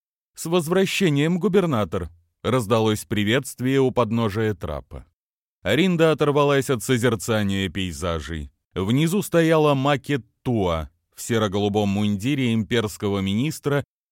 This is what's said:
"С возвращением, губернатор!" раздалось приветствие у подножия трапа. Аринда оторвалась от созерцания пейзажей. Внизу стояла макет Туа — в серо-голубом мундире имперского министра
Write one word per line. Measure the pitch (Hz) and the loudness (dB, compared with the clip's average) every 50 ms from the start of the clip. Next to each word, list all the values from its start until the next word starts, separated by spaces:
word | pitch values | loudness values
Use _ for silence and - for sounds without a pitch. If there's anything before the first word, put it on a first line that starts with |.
| _ _ _ _ _ _ _ | _ _ _ _ _ _ _
"С | - - | -12 -4
возвращением, | 165 170 185 147 156 180 190 196 - - - 196 165 143 139 147 165 180 175 | -2 0 0 0 0 0 0 2 0 0 2 2 2 2 2 2 2 0 0
губернатор!" | 170 208 170 208 185 165 135 110 104 80 - 95 82 82 - _ _ _ _ _ - | 0 0 2 2 2 2 0 0 -2 -2 -4 -6 -6 -8 -12 _ _ _ _ _ -2
раздалось | 98 117 131 110 95 117 113 110 110 107 107 - | 0 0 0 2 2 2 2 4 2 0 0 -4
приветствие | - - 104 101 104 117 139 131 - - - 123 131 135 135 | -4 -2 0 0 2 0 0 -2 -4 -8 -4 -2 0 2 2
у | 135 127 | 2 2
подножия | - 123 117 104 113 117 117 107 92 113 113 107 104 | 2 0 0 0 0 0 0 0 -2 -2 -2 -2 -2
трапа. | - - 80 73 69 - - - 69 - _ _ _ _ _ _ _ _ _ _ _ - | -4 -6 -8 -8 -8 -10 -12 -16 -18 -18 _ _ _ _ _ _ _ _ _ _ _ -2
Аринда | 90 110 139 185 190 175 156 165 160 | 0 2 2 2 2 2 4 4 4
оторвалась | 156 - 151 143 139 147 143 143 143 139 127 - | 4 2 2 2 2 4 4 4 2 2 2 0
от | 139 110 - | -2 -2 0
созерцания | - 131 120 110 123 113 - - - 113 107 104 98 98 95 98 92 | 0 0 2 2 0 0 0 -2 -2 0 0 0 0 0 -2 -2 -4
пейзажей. | 76 98 95 90 80 71 87 87 82 80 73 80 82 78 71 - _ _ _ _ - | -4 -6 -6 -6 -6 -6 -4 -4 -4 -4 -6 -8 -10 -10 -10 -12 _ _ _ _ -6
Внизу | 85 95 98 120 139 160 165 175 214 - | -4 -2 0 0 0 0 0 0 -2 -2
стояла | - - 170 165 160 165 156 151 147 143 | 0 0 2 2 4 4 4 4 2 2
макет | 135 131 143 147 131 - - 143 131 113 _ _ _ - | 2 0 0 0 -2 -2 -4 -4 -4 -6 _ _ _ -4
Туа — | 131 120 110 95 87 82 80 76 - _ _ _ _ _ | -2 -2 0 0 0 0 -2 -4 -8 _ _ _ _ _
в | - | -12
серо-голубом | - - 117 113 107 101 92 101 104 104 101 107 104 101 | -6 -2 0 0 0 0 0 0 0 0 2 2 2 0
мундире | 98 104 107 104 101 95 101 131 147 139 131 117 113 | 0 0 0 0 -2 -2 -2 -2 -2 0 0 0 0
имперского | 113 104 - 120 117 107 107 - - 107 101 101 98 | -2 -2 0 0 -2 -2 -2 -4 -4 -4 -2 -2 0
министра | 95 95 98 110 131 156 147 - - 147 139 143 127 _ _ _ _ _ | 0 0 0 0 -2 -2 -4 -6 -4 -2 -2 -2 -4 _ _ _ _ _